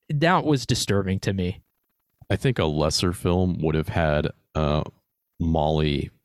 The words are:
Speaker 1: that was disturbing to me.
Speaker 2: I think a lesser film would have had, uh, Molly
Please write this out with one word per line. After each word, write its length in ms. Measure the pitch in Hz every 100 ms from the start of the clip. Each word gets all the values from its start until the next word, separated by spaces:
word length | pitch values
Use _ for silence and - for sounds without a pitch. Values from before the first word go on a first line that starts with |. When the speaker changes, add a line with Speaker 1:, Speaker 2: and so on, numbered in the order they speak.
| -
Speaker 1:
that 340 | 147 165 180
was 220 | 135 135 -
disturbing 520 | 117 - 101 95 95
to 120 | -
me. 280 | 98 90 - _ _ _ _ _ _ -
Speaker 2:
I 60 |
think 240 | 104 139 117
a 60 |
lesser 460 | 80 76 76 - 90
film 460 | 95 - 90 92 80
would 100 | 78
have 140 | 78 -
had, 380 | 87 78 76 76 - _
uh, 300 | 78 76 76 - _ _ _ _ -
Molly 720 | 82 80 76 78 76 69 - _